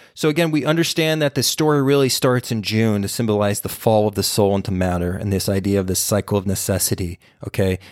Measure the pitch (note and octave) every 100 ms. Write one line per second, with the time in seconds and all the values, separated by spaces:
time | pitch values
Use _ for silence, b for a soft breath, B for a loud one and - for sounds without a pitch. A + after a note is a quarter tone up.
0 | B B D#3 D#3 E3+ D#3 C#3+ E3 E3 -
1 | D#3+ D#3 C#3+ C3+ A#2 - D#3 D3 C3+ C#3
2 | C3 - C3+ B2 - A2+ G2 A2 A2+ G#2
3 | G2 - A2+ G#2 G#2 G2+ - - A#2 G#2+
4 | G#2+ G2+ G2 - G2 G2 F#2+ F#2 F#2 F2+
5 | F2 F#2 G2+ G2 - G2 G2 G2 F#2 F2+
6 | - G#2 - G2+ F#2+ F#2 - F#2+ - G#2
7 | F2 F2 b b - - F#2+ F#2 B